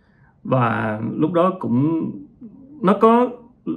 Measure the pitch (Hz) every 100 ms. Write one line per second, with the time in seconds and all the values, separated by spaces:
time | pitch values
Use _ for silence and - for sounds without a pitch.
0 | _ _ _ _ - 131 117 110 110 107
1 | 113 - 160 170 185 185 113 120 151 160
2 | - - - _ - - - - 185 208
3 | 226 233 254 - - _ 165